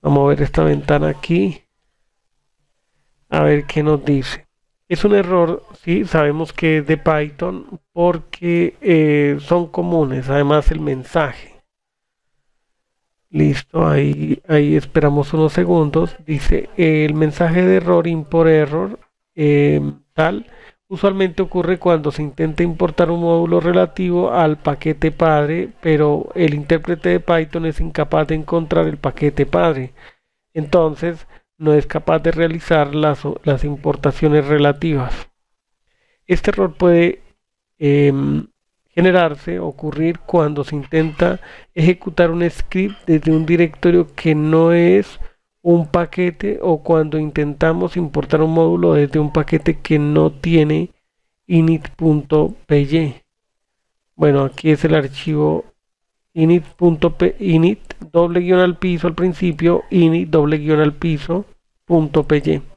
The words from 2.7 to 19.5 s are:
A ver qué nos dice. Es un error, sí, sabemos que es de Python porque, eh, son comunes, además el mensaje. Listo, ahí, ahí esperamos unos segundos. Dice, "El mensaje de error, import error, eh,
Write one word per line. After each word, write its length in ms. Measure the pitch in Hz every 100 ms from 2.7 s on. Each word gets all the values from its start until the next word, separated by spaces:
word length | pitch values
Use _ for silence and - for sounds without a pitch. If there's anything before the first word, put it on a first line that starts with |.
| _ _ _ _ _ _
A 140 | 156
ver 220 | 151 147 147
qué 180 | -
nos 200 | 151 151
dice. 440 | 147 139 127 - _ _ _ _ _
Es 160 | 170 208
un 100 | 202
error, 480 | 180 185 170 175 - -
sí, 240 | - 180 185
sabemos 480 | 160 147 151 160
que 260 | - 165 156
es 60 | 147
de 120 | 156
Python 840 | 165 156 151 143 175 185 - 185 _
porque, 840 | 170 175 170 - - 175 170 175 -
eh, 560 | 247 165 151 147 143 143
son 280 | 143 175 170
comunes, 600 | - 175 170 143 135 131
además 400 | 139 143 151 143
el 120 | 156
mensaje. 800 | 151 131 131 170 147 - - - _ _ _ _ _ _ _ _ _ _ _ _ _ _ _ _ _
Listo, 560 | 156 147 139 - 160 165
ahí, 560 | 147 143 143 151 - -
ahí 280 | 156 147 156
esperamos 580 | - 160 147 143 139
unos 200 | 160 156
segundos. 600 | 147 175 175 151 156 170 - 160
Dice, 420 | 147 - - - -
"El 380 | 165 156 151 151
mensaje 500 | 156 147 170 175 185
de 120 | 185
error, 280 | 175 175 170
import 440 | 160 147 165 160
error, 500 | 156 147 156 190 233 _ _ _
eh, 480 | - 151